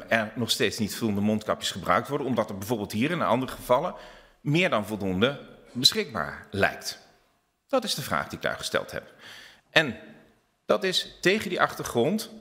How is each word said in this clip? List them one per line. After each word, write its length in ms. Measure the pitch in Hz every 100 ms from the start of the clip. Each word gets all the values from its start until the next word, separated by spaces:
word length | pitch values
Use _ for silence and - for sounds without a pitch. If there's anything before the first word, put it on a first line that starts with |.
| -
er 240 | 113 107 -
nog 140 | 113
steeds 280 | - 110 -
niet 180 | 104 -
voldoende 260 | 117 101
mondkapjes 500 | 104 107 107 90 -
gebruikt 360 | 101 82 90 120
worden, 200 | 147 139
omdat 220 | 113 107
er 80 | 101
bijvoorbeeld 340 | 101 120 202
hier 200 | 107 139
in 100 | 170
andere 300 | 87 117 127
gevallen 440 | - - 123 180 - - - - _
meer 280 | 135 156 185
dan 160 | 123 101
voldoende 540 | 107 98 92 120 139 - - -
beschikbaar 760 | 120 127 220 185 107 73 - -
lijkt? 480 | 101 90 - - - - _ _ _ _ _ -
Dat 160 | 269
is 120 | 226 -
de 60 |
vraag 260 | 123 82 69
die 100 | -
ik 60 |
daar 140 | - -
gesteld 340 | - - -
heb. 220 | - - - - - - - _
En 280 | 151 151 107 - - - _ _ _ -
dat 180 | 208
is 340 | 190 180 - -
tegen 280 | 170 214 208
die 120 | 180
achtergrond 680 | 147 - - 120 120 214 - -